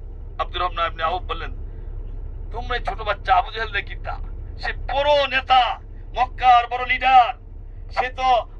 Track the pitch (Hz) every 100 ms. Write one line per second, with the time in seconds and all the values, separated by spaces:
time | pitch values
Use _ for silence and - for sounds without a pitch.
0 | - - - - 160 175 180 175 165 160
1 | 165 180 - 160 151 - - - - -
2 | - - - - - 220 240 240 208 214
3 | 214 202 202 185 214 220 220 202 - -
4 | - - - - - - - 220 - 277
5 | 285 294 269 262 262 262 226 - - -
6 | - - 254 - 254 240 233 247 247 254
7 | 254 262 220 - - - - - - -
8 | 254 254 262 240 -